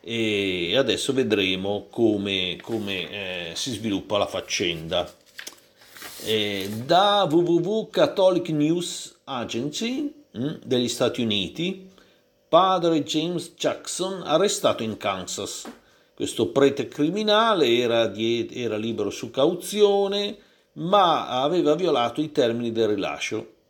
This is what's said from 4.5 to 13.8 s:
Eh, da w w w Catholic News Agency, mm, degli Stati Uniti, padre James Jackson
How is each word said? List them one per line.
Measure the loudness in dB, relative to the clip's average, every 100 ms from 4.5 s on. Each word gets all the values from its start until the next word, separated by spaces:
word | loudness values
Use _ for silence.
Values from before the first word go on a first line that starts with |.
| -2 -2 -4 -4 -4 -4 -10 _ -18 -18 -20 _ _ -20 -20 -18 -12
Eh, | -4 -2 0 -4 -6 -8
da | 2 4 4 2 4
w | 2
w | 4 2
w | 2 -2 -2
Catholic | 0 2 4 4 4 0
News | 0 2 2 -2 -10 -14 _
Agency, | -10 -8 -6 -4 -6 -4 -4 -4 -6 -10 _ -6
mm, | -6 -6
degli | -2 0 0
Stati | 0 0 0
Uniti, | 0 0 -2 -4 -6 -6 -14 -20 _ _ _ _ _
padre | 4 6 4 2 2
James | 0 -2 -2 -4 -8 _
Jackson | -2 -2